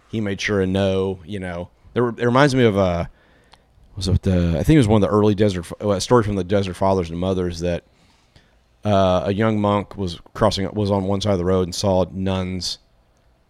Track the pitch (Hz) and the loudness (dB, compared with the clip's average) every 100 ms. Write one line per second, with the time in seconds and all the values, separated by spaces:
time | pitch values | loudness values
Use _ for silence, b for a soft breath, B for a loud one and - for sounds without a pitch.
0 | _ 113 104 98 - 104 92 95 98 95 | _ -6 -4 -4 -2 0 0 2 0 0
1 | 95 90 80 101 92 87 87 _ - 113 | -2 -6 -10 -10 -8 -10 -12 _ -8 -2
2 | 120 110 120 123 143 131 117 98 92 87 | -2 0 2 4 4 4 2 4 0 0
3 | - b b b b b b _ _ - | -6 b b b b b b _ _ -8
4 | 95 92 95 90 85 80 - 156 107 107 | -2 0 2 0 2 0 4 4 4 4
5 | 95 107 107 101 107 90 85 - 104 98 | 4 2 2 2 0 0 -8 -8 -2 -2
6 | - 123 107 101 90 101 98 87 95 98 | 2 2 2 -2 -2 -2 -2 -2 0 0
7 | 82 85 92 92 90 82 87 85 - b | -2 -4 -4 -2 -4 -4 -4 -4 -8 b
8 | b b b b b b _ _ 104 98 | b b b b b b _ _ 0 2
9 | 95 92 78 98 110 107 104 101 - 95 | 4 2 0 0 0 0 0 0 -4 -8
10 | 95 82 - - 110 95 95 104 101 98 | -8 -8 -16 0 0 0 -4 -2 -2 0
11 | 95 98 101 98 90 95 90 85 101 92 | 0 -2 0 0 2 0 0 -2 0 0
12 | 87 95 95 95 92 92 87 - _ _ | 0 -4 -4 -4 -4 -6 -8 -10 _ _
13 | _ _ _ _ _ | _ _ _ _ _